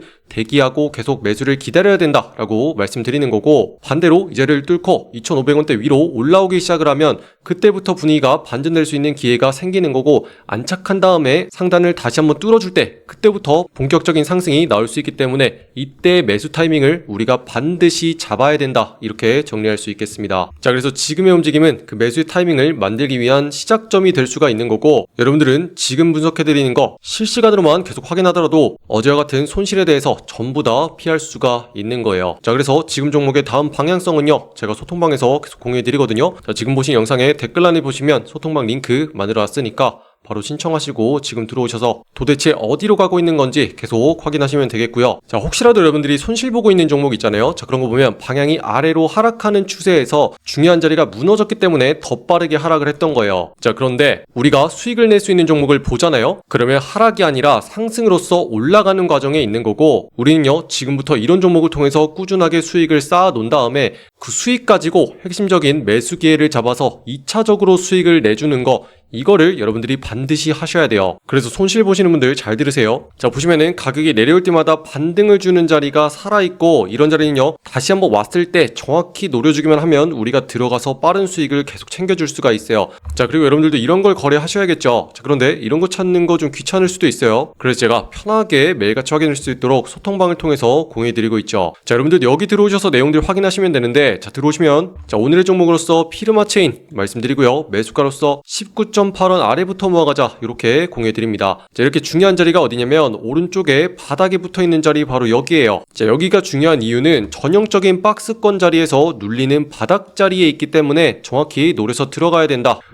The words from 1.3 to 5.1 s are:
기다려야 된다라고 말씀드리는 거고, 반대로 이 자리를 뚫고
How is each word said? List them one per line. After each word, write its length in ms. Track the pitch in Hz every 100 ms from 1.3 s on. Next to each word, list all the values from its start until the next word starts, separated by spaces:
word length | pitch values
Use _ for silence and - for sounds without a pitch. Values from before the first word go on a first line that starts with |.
| 107 135 135
기다려야 400 | - 165 196 190
된다라고 760 | 160 135 - - 110 110 147 135
말씀드리는 540 | 98 127 117 143 135
거고, 480 | 110 147 147 95 -
반대로 460 | - 139 180 170 185
이 40 | -
자리를 280 | 135 143
뚫고 480 | 139 175 190 180 -